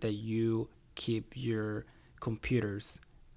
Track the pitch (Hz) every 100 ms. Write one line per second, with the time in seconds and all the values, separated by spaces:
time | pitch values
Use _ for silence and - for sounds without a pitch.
0 | 113 104 110 110 113 113 120 - - -
1 | - 110 - 127 123 110 107 107 - -
2 | - - 120 110 - 123 104 101 - -
3 | - - -